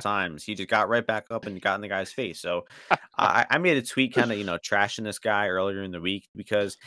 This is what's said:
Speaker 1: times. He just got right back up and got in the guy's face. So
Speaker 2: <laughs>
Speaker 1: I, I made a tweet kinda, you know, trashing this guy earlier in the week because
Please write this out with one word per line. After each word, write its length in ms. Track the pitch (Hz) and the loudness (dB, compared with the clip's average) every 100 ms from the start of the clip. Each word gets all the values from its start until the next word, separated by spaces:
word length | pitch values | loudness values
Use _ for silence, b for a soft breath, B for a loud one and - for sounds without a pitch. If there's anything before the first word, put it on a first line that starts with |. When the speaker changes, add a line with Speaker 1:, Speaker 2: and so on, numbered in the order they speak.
Speaker 1:
times. 420 | 101 101 90 76 | 4 2 0 -4
He 120 | - 101 | -8 -6
just 140 | 95 | 2
got 200 | 110 101 | 4 4
right 160 | 117 117 | 2 2
back 220 | 110 - | -2 -4
up 140 | 113 110 | -6 -6
and 160 | 95 | -2
got 140 | 101 98 | 0 0
in 60 | |
the 60 | 104 | 0
guy's 240 | 95 95 | -4 -4
face. 300 | - 110 82 | -4 -6 -6
So 240 | 90 87 - B B | -4 -4 -4 B B
Speaker 2:
<laughs> 280 | - - - | -2 0 0
Speaker 1:
I, 280 | 101 101 - | 2 2 2
I 80 | 143 | 2
made 180 | 180 143 | 4 2
a 40 | |
tweet 320 | 120 - 131 | 0 0 0
kinda, 220 | 123 120 104 | 2 0 0
you 80 | |
know, 140 | 98 85 | -2 -4
trashing 480 | - 101 101 - 107 | 0 2 2 0 -6
this 140 | 98 | -4
guy 280 | 113 104 104 | 0 2 2
earlier 360 | 92 98 98 | 2 0 -2
in 80 | 95 | -6
the 100 | 87 | -4
week 260 | 87 98 - 101 | -4 -4 -8 -16
because 420 | 98 104 101 - | -2 0 0 -4